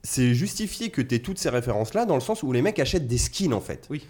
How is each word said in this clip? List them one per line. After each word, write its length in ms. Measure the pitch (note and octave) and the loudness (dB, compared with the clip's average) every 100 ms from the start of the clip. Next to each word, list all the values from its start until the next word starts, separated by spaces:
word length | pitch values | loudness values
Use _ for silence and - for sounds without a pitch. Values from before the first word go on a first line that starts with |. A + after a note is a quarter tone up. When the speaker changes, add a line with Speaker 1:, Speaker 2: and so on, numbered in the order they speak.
Speaker 1:
c'est 300 | - - B2 | -4 2 4
justifié 560 | A#2+ G3+ - G#3+ - A3+ | 4 0 -2 -6 -4 -4
que 140 | - | -2
t'aies 160 | B2+ A#2+ | 0 0
toutes 180 | D3+ F#3+ | -2 -4
ces 140 | D#3 | 0
références-là, 560 | B2 B2 G#2 A2 G#3 A#3 | 0 0 0 0 0 2
dans 80 | |
le 80 | C#3 | 0
sens 200 | B2 A3 | 0 -2
où 80 | C3+ | 0
les 100 | B2 | 2
mecs 160 | E3+ G#3 | 2 2
achètent 280 | C3+ F#3 B2+ | 0 0 0
des 120 | A#2+ | 0
skins, 340 | - - F#3 | 0 0 2
en 80 | G#2 | 0
fait. 260 | - C#2+ - | -2 -10 -8
Speaker 2:
Oui. 160 | D3+ | -10